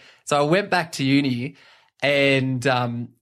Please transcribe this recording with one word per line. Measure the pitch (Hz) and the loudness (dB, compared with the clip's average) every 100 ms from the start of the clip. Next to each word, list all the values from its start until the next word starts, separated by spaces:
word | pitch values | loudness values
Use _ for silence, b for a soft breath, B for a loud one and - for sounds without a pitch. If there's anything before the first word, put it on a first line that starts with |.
| B B | B B
So | - 147 | -2 0
I | |
went | 147 185 202 | 2 0 0
back | 180 165 | -2 -4
to | - | -4
uni | 135 139 143 120 135 - b b b b | 0 2 2 -2 -8 -14 b b b b
and, | 139 143 139 135 131 127 135 | 0 2 2 2 0 -2 0
um, | 123 123 120 120 _ | 0 -2 -6 -10 _